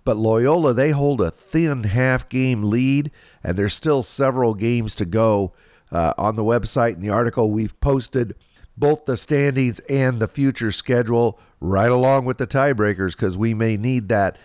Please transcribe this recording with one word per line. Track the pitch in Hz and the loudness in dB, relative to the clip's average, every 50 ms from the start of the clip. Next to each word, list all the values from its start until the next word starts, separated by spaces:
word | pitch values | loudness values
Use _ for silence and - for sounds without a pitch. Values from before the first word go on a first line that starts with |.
| - | -4
But | 127 113 | -2 -2
Loyola, | 107 110 110 110 113 120 139 160 180 156 135 | 0 2 2 2 2 2 2 2 2 2 2
they | 120 117 139 156 | 2 2 2 2
hold | 151 143 143 143 139 113 | 2 2 0 0 0 0
a | 92 82 | 0 -2
thin | - - - - - 160 170 156 139 123 | -2 -6 -8 -4 -2 0 0 0 0 -2
half-game | 107 101 98 127 127 131 127 127 - - - 131 131 131 123 104 | -2 -2 0 2 2 2 2 0 -2 -4 -2 -2 0 0 0 0
lead, | 107 104 110 123 131 135 139 143 143 151 - - _ _ _ _ | 0 0 0 2 2 2 2 0 -2 -4 -8 -16 _ _ _ _
and | - 92 90 98 | -6 -4 -2 0
there's | 101 104 - | 0 -2 -2
still | - - 160 147 135 117 | -2 0 0 0 0 0
several | - - - 139 131 127 131 123 113 110 | -4 -4 0 0 0 2 2 0 0 0
games | 92 107 117 120 120 113 101 - | 0 -2 0 0 0 -2 -4 -6
to | - 101 | -6 -4
go. | 85 85 113 113 110 104 101 98 90 - _ _ _ _ _ _ - | -2 0 2 2 2 2 0 0 -4 -6 _ _ _ _ _ _ -6
Uh, | - 85 82 78 - | -2 0 0 0 0
on | - 92 107 110 | 0 -2 -2 -2
the | 113 107 | -2 0
website, | 110 117 120 107 107 - 131 117 117 92 | 0 0 0 -2 -2 -2 0 0 0 -2
in | 82 | -4
the | 95 104 | -4 -2
article, | 101 113 120 120 - 127 113 107 | 0 0 0 0 0 0 0 0
we've | 107 110 110 101 - _ | 0 -2 -4 -4 -6 _
posted | - 143 139 135 117 - - 127 120 95 - - _ _ _ _ - - _ | 0 0 0 0 -2 -2 -4 -4 -4 -4 -8 -14 _ _ _ _ -20 -20 _
both | - 143 143 151 151 - | 0 0 0 0 0 -2
the | - 123 | -4 -4
standings | - - - 151 143 143 143 127 135 131 123 107 - - - | -4 -2 -2 0 0 2 2 2 0 0 0 -2 -4 -6 -4
and | 135 135 131 127 123 113 | -2 0 0 0 0 0
the | 110 - | -2 -4
future | - 143 139 135 120 - 117 107 | -2 0 0 0 0 -2 -4 -4
schedule | 95 - - - 123 120 120 110 120 117 120 113 - - _ _ _ - | -4 -4 -2 0 0 0 2 2 2 2 2 0 -2 -6 _ _ _ -8
right | - 90 95 95 110 120 | -4 -2 0 2 4 4
along | 123 127 127 131 135 135 123 | 4 4 4 4 2 2 0
with | 127 127 - | -2 -4 -4
the | 127 | -4
tiebreakers, | - - 135 139 143 135 107 107 104 98 90 95 90 - | -2 0 0 2 2 2 2 0 0 0 0 -2 -4 -4
'cause | - - 95 90 | -2 -4 -4 -2
we | 95 110 117 | -2 -2 -2
may | 110 107 113 113 110 | 0 0 0 -2 -2
need | 101 110 127 131 123 104 95 | -2 -2 -2 -2 -2 -2 0
that | 113 101 98 90 - - | 0 0 0 0 -2 -6